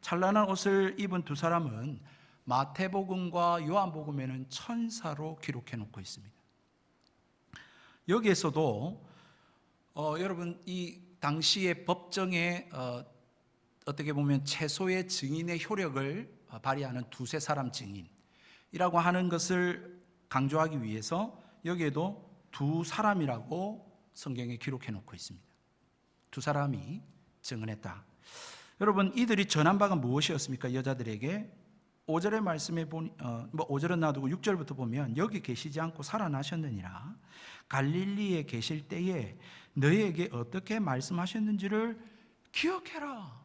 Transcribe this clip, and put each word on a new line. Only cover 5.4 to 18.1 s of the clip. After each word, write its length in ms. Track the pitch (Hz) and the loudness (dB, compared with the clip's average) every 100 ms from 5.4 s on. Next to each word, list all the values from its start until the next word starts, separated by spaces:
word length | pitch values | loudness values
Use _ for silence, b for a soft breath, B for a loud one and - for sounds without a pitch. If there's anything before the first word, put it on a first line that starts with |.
| - 127 - 117 | -6 -8 -6 -8
놓고 240 | 104 - | -8 -10
있습니다. 340 | 92 - 101 _ _ _ _ _ _ _ _ _ _ _ _ B B B B B - | -12 -14 -16 _ _ _ _ _ _ _ _ _ _ _ _ B B B B B 2
여기에서도, 1000 | 202 220 185 165 147 156 104 139 214 B B B B B B B _ _ | 4 6 6 4 4 2 2 -2 -6 B B B B B B B _ _
어, 220 | - 151 156 | -4 -2 -2
여러분, 420 | 190 175 175 170 - | -2 -2 -4 -6 -6
이 360 | 180 175 - - - | -6 -6 -8 -20 -4
당시의 680 | 143 151 156 208 185 170 - | 0 2 2 4 4 2 0
법정에, 840 | 180 - - 185 180 170 175 - | -2 0 -2 2 2 2 0 -6
어, 320 | 135 127 123 127 - _ _ _ _ _ _ - | -6 -6 -6 -10 -20 _ _ _ _ _ _ -8
어떻게 260 | 143 151 | -4 -2
보면 320 | 143 143 139 | 2 4 4
최소의 640 | 143 - 156 - 185 185 185 | 2 -2 -2 0 2 2 0
증인의 560 | - 135 156 170 170 | -4 -2 -2 -2 -4
효력을, 760 | - 208 180 135 135 170 240 - - | -2 -2 0 0 -2 -4 -8 -16 -18
어, 100 | 113 | -6
발휘하는 500 | 135 135 139 123 120 | -2 0 0 -4 -8
두세 300 | - 123 156 | -8 -6 -4
사람 320 | 143 143 127 | -2 -2 -2
증인이라고 1300 | - 104 101 85 | -6 -8 -10 -14